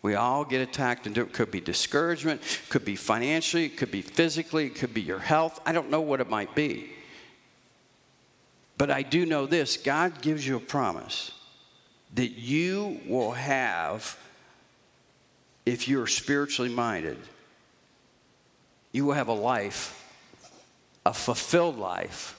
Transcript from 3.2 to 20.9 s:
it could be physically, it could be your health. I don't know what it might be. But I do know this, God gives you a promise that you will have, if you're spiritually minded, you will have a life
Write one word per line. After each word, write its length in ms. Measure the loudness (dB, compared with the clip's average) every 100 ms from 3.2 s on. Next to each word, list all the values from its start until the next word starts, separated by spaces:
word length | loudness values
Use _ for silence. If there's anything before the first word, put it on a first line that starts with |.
| 4 2 2 2 0
it 100 | -2
could 160 | -4
be 100 | -2
physically, 640 | -2 2 4 2 -2 -2 -2
it 100 | -2
could 180 | -4
be 80 | -2
your 180 | -2 -4
health. 400 | 2 4 4 0 -2
I 80 |
don't 160 | 0 2
know 100 | 0
what 220 | 2 0
it 80 | 2
might 260 | 0 0 0
be. 340 | 0 -2 -8 -16 -18 -20 -20 -20 _ _ _ _ _ _ _ _ _ _ _ _ _ 0
But 120 | 2
I 120 | 2
do 240 | 2 2 2
know 220 | 0 2
this, 280 | 2 2 0
God 460 | 0 2 2 0
gives 260 | -2 0 0
you 80 | -2
a 60 |
promise 720 | -2 0 0 -2 -6 -6 -6 -12 -20 -20 -20 _ _ _ _ -2
that 140 | -2
you 720 | -4 0 0 2 0 -4 -6 -2
will 260 | 0 0
have, 840 | -2 0 2 2 0 -2 -4 -6 -10 -16 -20 -20 -20 _ _ _ _ _ _ _ _ _ _ -2
if 200 | 0 0
you're 180 | 0 2
spiritually 640 | 0 2 0 0 -2 -2
minded, 460 | 0 0 0 -4 -6 -12 -20 -20 _ _ _ _ _ _ _ _ _ _ _ _ _ _
you 120 | 0 2
will 100 | 2
have 120 | 2
a 60 |
life 640 | 2 2 2 0 -4 -6 -10 -20 -20 -20 -20 -20 -20 -20 _ _